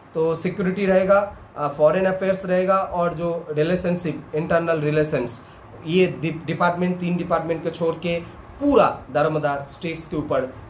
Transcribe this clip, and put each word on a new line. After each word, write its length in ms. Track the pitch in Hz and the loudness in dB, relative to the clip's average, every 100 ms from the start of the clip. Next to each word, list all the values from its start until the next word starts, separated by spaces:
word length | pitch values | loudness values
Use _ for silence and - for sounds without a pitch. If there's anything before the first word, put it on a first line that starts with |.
| - | -8
तो 200 | 165 160 | -2 0
security 520 | 160 185 180 185 196 190 | 0 -4 -2 -2 0 2
रहेगा, 500 | 185 190 202 202 - - - | 4 6 4 2 -6 -14 -6
अ, 120 | 147 | -4
foreign 360 | 156 151 185 | 4 4 4
affairs 420 | 190 185 190 185 185 | 2 2 0 0 0
रहेगा 300 | 185 185 190 | 2 4 2
और 380 | 190 175 170 | 2 0 0
जो 320 | 156 170 165 147 | 0 -2 -4 -2
relationship, 760 | 151 165 180 175 175 160 - - | 0 2 2 0 -2 -2 -6 -6
internal 460 | 151 170 170 170 165 | -4 0 0 2 0
relations, 640 | 147 151 151 139 117 - - - - - 156 | 2 2 2 0 -4 -8 -16 -20 -20 -12 0
ये 200 | 180 185 - | 2 2 0
डि-, 260 | 160 156 - | -4 -4 -6
department, 540 | - 175 170 180 180 | 0 0 2 -2 -2
तीन 160 | 175 175 | -2 -2
department 460 | 151 165 156 160 | 0 -2 0 -4
को 80 | 170 | -4
छोड़ 240 | 160 165 | -2 -2
के 260 | 156 175 170 170 - - - | -2 -4 -4 -6 -16 -18 -2
पूरा 400 | 285 240 143 - - | 4 6 4 2 -4
दारोमदार 520 | 143 156 156 147 139 139 | 0 0 0 0 -2 -6
states 380 | - 170 156 - | -8 -8 -6 -6
के 100 | 156 | -6
ऊपर, 380 | 147 135 127 - | -2 -2 -2 -8